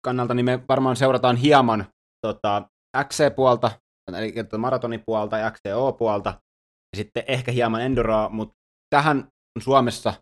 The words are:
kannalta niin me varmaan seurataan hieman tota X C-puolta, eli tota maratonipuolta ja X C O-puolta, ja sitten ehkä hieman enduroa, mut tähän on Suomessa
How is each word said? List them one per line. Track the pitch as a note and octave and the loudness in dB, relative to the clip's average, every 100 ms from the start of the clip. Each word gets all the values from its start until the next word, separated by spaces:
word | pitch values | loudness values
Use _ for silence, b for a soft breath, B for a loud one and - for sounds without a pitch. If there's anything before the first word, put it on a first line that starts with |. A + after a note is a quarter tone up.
| C3 | -2
kannalta | B2+ A#2+ | -2 0
niin | B2 B2 | 0 0
me | B2+ - | -2 0
varmaan | C3 C3 B2 | 0 2 2
seurataan | C3+ B2+ B2+ A#2+ | 2 2 2 2
hieman | C#3+ C#3+ A#2+ A2 G2+ _ _ _ A2+ | 6 6 6 0 -4 _ _ _ -6
tota | G#2 G#2+ G2+ G2 _ _ C3 | -2 -2 -2 -4 _ _ -4
X | C#3+ - | -4 2
C-puolta, | C#3+ - C3 A#2+ A#2 - _ _ - F2+ | 2 4 2 4 0 -4 _ _ -12 -8
eli | A2 | -6
tota | A#2 G2+ G#2+ | -8 -8 -4
maratonipuolta | B2 B2+ A#2+ A2+ - A2 G#2 A2 | -2 -2 -4 -8 -4 -4 -2 -4
ja | A2 | -4
X | G#2+ G2+ | -8 -6
C | G#2+ | -2
O-puolta, | C3+ A#2 A2+ G#2 G2 F#2 _ _ _ _ _ G2 | -2 0 -2 -2 -4 -10 _ _ _ _ _ -10
ja | |
sitten | G#2 A#2+ B2 | -8 -8 -4
ehkä | B2+ B2 | -4 -2
hieman | A#2+ A#2 A2+ | -2 0 0
enduroa, | B2+ B2 A2 A2 G#2+ | -2 0 0 0 -2
mut | A2 G#2+ _ _ _ _ C#3+ | -6 -10 _ _ _ _ 2
tähän | D3+ C#3 - _ _ A#2+ | 2 0 -4 _ _ -8
on | |
Suomessa | C3 C3+ A#2+ - A2+ - | 2 4 4 -2 -6 -6